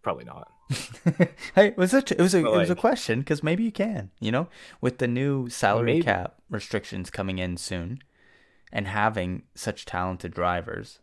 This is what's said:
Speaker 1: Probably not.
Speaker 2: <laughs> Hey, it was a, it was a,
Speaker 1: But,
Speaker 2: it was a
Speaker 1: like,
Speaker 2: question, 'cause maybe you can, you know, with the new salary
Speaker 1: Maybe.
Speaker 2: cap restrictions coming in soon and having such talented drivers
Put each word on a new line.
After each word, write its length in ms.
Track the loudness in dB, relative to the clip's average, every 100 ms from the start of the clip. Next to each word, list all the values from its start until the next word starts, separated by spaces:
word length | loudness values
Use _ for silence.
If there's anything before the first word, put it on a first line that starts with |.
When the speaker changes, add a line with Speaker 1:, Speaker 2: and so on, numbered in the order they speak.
Speaker 1:
Probably 220 | -4 -6 -10
not. 260 | -18 -20 _ _
Speaker 2:
<laughs> 0 | -8 -8 -2 -2 2 2 0 0 6
Hey, 120 | 6
it 80 | 6
was 160 | 4
a, 40 | 4
it 220 | 2 2
was 160 | 6 6
a, 80 |
Speaker 1:
But, 60 | 4
Speaker 2:
it 40 | 4
was 120 | 2
a 40 |
Speaker 1:
like, 60 | 2
Speaker 2:
question, 440 | 2 2 0 -2
'cause 180 | 0 -2
maybe 220 | 0 0
you 80 | -2
can, 400 | -2 -4 -4 -10 _
you 120 | -2
know, 160 | 0 -2 -10 -20 -4
with 180 | -4 0
the 80 | -2
new 420 | 0 0 0 -4
salary 440 | 0 2 4 4
Speaker 1:
Maybe. 100 | 2
Speaker 2:
cap 320 | 2 0 -2 _ _
restrictions 600 | -8 -4 -6 -4 -10 -8
coming 300 | -6 -4 -2
in 180 | -4 -6
soon 460 | -6 -6 -6 -10 _ _ _ _ _ _ _
and 160 | -6 -4
having 560 | 0 2 2 -4 -4 _ -8
such 300 | -6 -6 -6
talented 480 | -4 -4 -6 -8
drivers 680 | -2 -2 -2 -4 -10 -12 -20